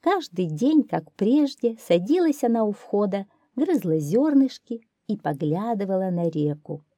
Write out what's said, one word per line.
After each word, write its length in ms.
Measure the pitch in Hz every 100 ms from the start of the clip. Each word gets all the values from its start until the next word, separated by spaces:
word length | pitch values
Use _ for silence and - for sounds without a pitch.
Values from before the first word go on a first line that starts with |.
Каждый 460 | 330 381 302 175 180
день, 360 | 151 254 311
как 300 | 233 160 -
прежде, 640 | _ 208 277 285 - 240 226 -
садилась 560 | 175 185 339 330 285
она 220 | 247 226
у 80 | 214
входа, 540 | 202 - 208 208 196 196 _ _
грызла 440 | - 320 311 180 160
зернышки 800 | 147 202 302 277 269 - _ 233 _ _ _
и 100 | 208
поглядывала 960 | 156 151 151 160 220 226 196 190 190
на 180 | 175 170
реку. 560 | 160 147 147 - 147 _